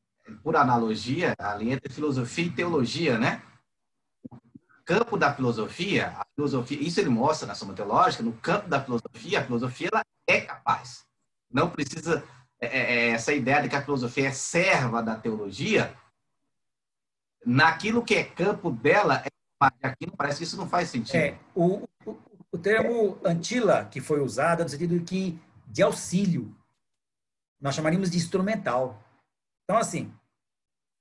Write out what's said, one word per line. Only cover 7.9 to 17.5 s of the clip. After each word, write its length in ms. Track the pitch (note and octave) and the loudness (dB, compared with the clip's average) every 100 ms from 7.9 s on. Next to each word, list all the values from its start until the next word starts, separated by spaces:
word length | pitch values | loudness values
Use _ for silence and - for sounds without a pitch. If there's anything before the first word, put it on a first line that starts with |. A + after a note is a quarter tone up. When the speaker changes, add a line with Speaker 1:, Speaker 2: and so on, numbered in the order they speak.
| B2 F3+ D#3 | 4 4 2
Speaker 1:
no 120 | A#2 | -4
campo 340 | A2+ - G3+ F#3+ | -4 -2 -2 0
da 160 | C#3 | -4
filosofia, 560 | C3 A#2+ - - E3 F3+ | -2 -4 -6 -12 -4 -2
a 60 | B2+ | -2
filosofia 440 | A#2+ B2+ B2 E3+ | -2 -4 -4 -2
ela 120 | A3 - _ - | -2 -4 _ 0
é 140 | F3+ | 0
capaz. 640 | - - - - - - - _ _ _ _ | 0 -6 -2 -2 -4 -18 -20 _ _ _ _
Não 200 | B2 E3+ | 0 0
precisa, 540 | - - E3 E3+ D3+ - - _ _ | -2 -6 -6 -2 -2 -2 -18 _ _
é, 80 | A#2 | -4
é, 260 | C3 A2+ | -2 0
é, 160 | A#2+ A#2 | 2 2
essa 240 | A#2 C3 | 2 0
ideia 280 | D3 B2 C#3+ | 0 2 2
de 80 | C#3 | 2
que 60 | C#3 | -2
a 60 | |
filosofia 460 | C3+ C#3+ A#2+ C3 C3+ | -2 -2 -2 -2 -2
é 40 | |
serva 680 | C3 - E3+ F#3+ E3+ B2+ A#2 | -2 -2 0 2 2 2 0
da 140 | A2 A2 | -2 -4
teologia, 840 | A#2 G#2+ G2+ F#2+ F3 F#3+ G2 - _ _ _ _ _ _ _ _ _ _ _ _ _ _ | -4 -4 -6 -6 0 0 0 -6 _ _ _ _ _ _ _ _ _ _ _ _ _ _
naquilo 580 | A#2+ | 2